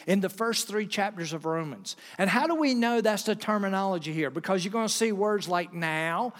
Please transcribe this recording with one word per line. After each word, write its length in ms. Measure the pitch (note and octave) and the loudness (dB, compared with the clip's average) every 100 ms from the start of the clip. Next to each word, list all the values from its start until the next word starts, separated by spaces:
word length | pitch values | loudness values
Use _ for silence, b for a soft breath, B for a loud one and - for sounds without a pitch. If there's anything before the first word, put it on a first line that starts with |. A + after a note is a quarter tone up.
| - | 0
in 140 | G3 | 2
the 80 | F#3 | 2
first 400 | - A3+ A3+ - | 0 -2 0 -2
three 180 | G#3 G#3 | -2 -2
chapters 460 | - G3 G#3 D#3+ | -2 -2 -2 -6
of 140 | D#3+ D#3 | -4 -2
Romans. 500 | D#3+ D#3+ G#2+ F#2+ - B B | -2 -2 -8 -12 -14 B B
And 140 | F#3+ | 2
how 160 | A3 D#4+ | 2 2
do 80 | |
we 200 | D#4+ D4 | 2 4
know 260 | B3 A#3 A#3 | 4 2 4
that's 240 | G#3+ G3+ | 2 2
the 100 | - | 0
terminology 800 | G#3+ - G#3+ G3 F#3+ G3 F3+ D3+ | -2 0 0 0 0 0 -2 -2
here? 180 | D#3 C#3+ | -2 -2
Because 340 | C#3 D#3+ F#3+ | -2 0 0
you're 80 | F#3+ | 0
gonna 160 | A3+ A3 | -2 0
see 220 | - A3+ | 2 2
words 380 | G3 G#3 G#3 E3 | 2 2 2 2
like 240 | F3 F3 | 0 0
"now" 600 | F3 D#3+ D#3 E3 E3+ A#3+ - | -2 -2 0 0 0 -2 -6